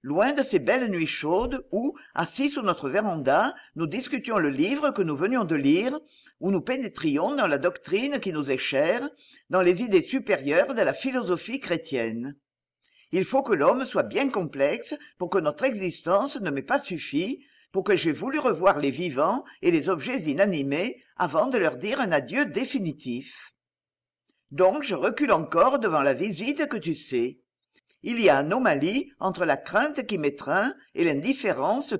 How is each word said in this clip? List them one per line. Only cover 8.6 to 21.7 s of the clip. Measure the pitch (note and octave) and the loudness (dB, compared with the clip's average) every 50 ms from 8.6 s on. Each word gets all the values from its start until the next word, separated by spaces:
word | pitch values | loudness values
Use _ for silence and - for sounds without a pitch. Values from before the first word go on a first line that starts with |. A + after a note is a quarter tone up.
| - - C#3 C3+ D3 E3 A3 A#3+ C#4 - - _ _ - - - _ - | -2 0 2 2 4 4 2 0 -2 -6 -10 _ _ -20 -20 -20 _ -2
dans | E3+ F#3 | 0 4
les | F#3 F3 F3+ E3+ | 4 4 4 2
idées | A#3+ A#3 G3 F3 D3+ | 2 2 2 2 2
supérieures | - - C4+ - - G3+ D3 C3+ C#3 C#3+ E3+ A3 - C4+ | 2 -2 -2 0 0 -2 0 0 2 4 4 4 2 2
de | A3+ | 0
la | G3 C#3 D#3+ | 2 2 0
philosophie | - - C4+ B3+ B3+ A3+ F3 F3+ E3+ - - A#3+ C4+ | 0 -2 -4 -2 -2 0 0 -2 -2 -2 -6 -8 -8
chrétienne. | - - F3+ E3 - - C#3 B2 A2+ A2+ A2+ A#2 A#2+ C#3 C#3+ - _ _ _ _ _ _ _ _ _ _ _ _ _ _ - | -4 -4 -4 -4 -4 -4 -2 -2 -2 -2 -4 -6 -8 -10 -12 -14 _ _ _ _ _ _ _ _ _ _ _ _ _ _ -2
Il | F3+ F#3 | -2 0
faut | - - C4 C4+ | 0 0 0 2
que | - | 2
l'homme | G#3+ D#3 C#3 E3 A3 B3+ C4+ | 2 4 4 4 4 2 0
soit | - - F#3 C3+ | -2 -2 -2 -2
bien | A2 A#2 F3+ C4+ C4+ | -2 -2 -2 -2 0
complexe | B3+ G#3+ F3+ C#3+ - C#3 C#3 D3 E3+ A#3 - - D4+ D4 - - _ - | 0 -2 -4 -4 -2 0 0 0 0 -2 -6 -8 -12 -12 -14 -16 _ -8
pour | F3+ E3+ | -6 -2
que | F3 G3 | 0 0
notre | D#3+ D3+ D3 - A#3+ | 0 0 0 0 0
existence | C4+ A#3+ G#3 F#3+ F3+ D3+ - - D#3+ F3+ G3+ A#3 C#4 - C4 | -2 -2 -2 -4 -6 -6 -4 -2 0 2 2 2 -2 -4 -6
ne | G3+ E3+ | -4 -4
m'ait | C#3 C#3 | -4 -4
pas | C3 - A#3+ C#4 | -2 -2 -2 -2
suffi, | - - F#3 D3 - - - C#3+ F3+ G#3 C4+ - - _ _ _ _ _ - | -2 -4 -8 -8 -8 -4 -4 -2 -2 -2 -4 -8 -12 _ _ _ _ _ -6
pour | F#3+ F3+ | -2 0
que | - G#3 E3 | 2 2 2
j'aie | C#3+ E3 D3 | 2 0 -2
voulu | B2 E3 B3+ C#4 D4+ | -2 -4 -4 -4 0
revoir | C#4+ B3+ G3 D3+ F3 G3 F#3+ D3 | 0 0 0 2 4 4 4 4
les | D3 C#3 | 2 -2
vivants | B2 C3 F3+ F3 C3 B2+ D3 E3+ G#3+ C4+ - - - _ | -2 -2 -4 -4 0 0 2 2 0 -2 -4 -10 -10 _
et | - E3+ | 2 2
les | E3+ D#3+ C3+ E3+ | 2 2 2 0
objets | F#3+ D#3 C3 - B3 C4+ | -2 -2 -2 -4 -4 -4
inanimés | E3 D#3 C3+ E3 G3 G#3 F#3 D3+ C3+ C#3 C#3 D3+ F#3 B3 - - _ _ _ - | -2 -2 0 2 2 2 2 0 -2 -2 -2 -2 -2 -4 -6 -10 _ _ _ -4
avant | - E3 C3+ E3+ G#3+ C4 | -4 0 2 0 0 2
de | B3+ A#3 | 2 2
leur | F#3 D#3 | 2 0